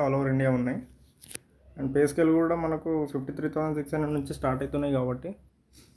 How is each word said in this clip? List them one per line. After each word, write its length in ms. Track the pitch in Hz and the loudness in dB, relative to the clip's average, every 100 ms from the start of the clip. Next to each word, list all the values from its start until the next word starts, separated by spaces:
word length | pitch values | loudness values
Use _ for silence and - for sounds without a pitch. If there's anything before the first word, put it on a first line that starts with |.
| 139 | 2
all 100 | 139 | 2
over 100 | 135 | 2
India 200 | 131 131 127 | 4 4 2
ఉన్నాయి. 200 | 123 180 - - - _ - - _ _ - - | 0 -2 -8 -20 -20 _ -14 -14 _ _ -20 -6
And 120 | 135 139 | -2 2
పే 60 | 143 | 2
స్కేల్ 200 | 170 160 160 | 4 4 4
కూడా 180 | 165 170 160 | 2 0 -2
మనకు 280 | 156 160 156 139 | -2 -2 -2 -2
ఫిఫ్టీ 220 | 139 135 143 | -4 -6 -4
త్రీ 100 | 151 156 | -4 -2
థౌజండ్ 200 | 156 151 | -2 -2
సిక్స్ 120 | 143 156 | -2 -2
హండ్రెడ్ 180 | 147 147 | 0 -2
నుంచి 160 | 139 151 | -2 -2
స్టార్ట్ 240 | 135 131 139 | -2 0 -2
అవుతున్నాయి 300 | 143 143 135 | -2 0 0
కాబట్టి 320 | 127 123 170 - - _ _ - - | 0 -4 -8 -12 -18 _ _ -20 -20